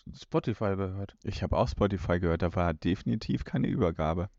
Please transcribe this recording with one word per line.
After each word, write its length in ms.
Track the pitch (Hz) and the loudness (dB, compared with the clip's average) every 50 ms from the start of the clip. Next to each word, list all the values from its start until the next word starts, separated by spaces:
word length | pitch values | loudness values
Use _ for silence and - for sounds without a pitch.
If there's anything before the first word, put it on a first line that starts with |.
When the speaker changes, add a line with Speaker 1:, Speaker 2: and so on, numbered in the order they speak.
| - - - | -16 -16 -16
Speaker 1:
Spotify 600 | - - - - 165 - 127 104 - 110 98 98 | -16 -10 -4 -2 0 0 0 -2 0 0 0 0
gehört. 400 | 95 98 92 95 98 98 - - _ - | 0 -2 -4 -4 -6 -8 -10 -12 _ -8
Speaker 2:
Ich 180 | 107 95 - | -6 -4 -4
hab 100 | 107 - | -2 0
auch 160 | - - 120 - | 2 2 2 2
Spotify 520 | - - 104 98 98 85 - - 87 90 | 2 2 2 2 2 0 0 0 0 2
gehört, 220 | 90 85 82 82 | 4 2 2 2
da 120 | 92 82 - | 0 0 0
war 180 | 90 87 85 | 0 0 0
definitiv 720 | 80 - - 85 95 - - 113 117 110 - - - - - | 0 0 0 0 0 2 0 -2 -2 -2 0 -2 -2 -2 -2
keine 220 | - - - - | -2 -2 0 0
Übergabe. 640 | - - 139 113 - 85 - 78 78 82 87 87 - - | 0 2 2 2 2 2 0 0 0 0 0 -2 -4 -8